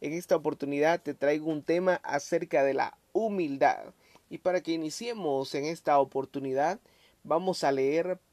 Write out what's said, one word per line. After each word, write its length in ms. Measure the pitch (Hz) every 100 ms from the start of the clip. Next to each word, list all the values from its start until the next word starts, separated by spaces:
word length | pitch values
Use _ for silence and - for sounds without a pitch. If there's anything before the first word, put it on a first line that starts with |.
En 100 | 147
esta 240 | 165 - 170
oportunidad 680 | 151 143 139 143 151 175
te 120 | -
traigo 360 | 131 139 156 156
un 140 | 156
tema 380 | 135 170 185 180
acerca 600 | - 143 - 170 175 156 139
de 80 |
la 240 | 135 131 - _
humildad. 800 | 196 220 202 156 139 139 - - - _ - -
Y 100 | -
para 200 | 185 180
que 140 | 165
iniciemos 840 | 165 156 - 233 226 165 135 135 147
en 80 |
esta 360 | 151 165 - 143
oportunidad, 840 | 135 131 131 143 135 131 156 214 _ _ _ _
vamos 400 | - 156 185 170
a 80 | 147
leer 480 | 135 135 156 180 185 _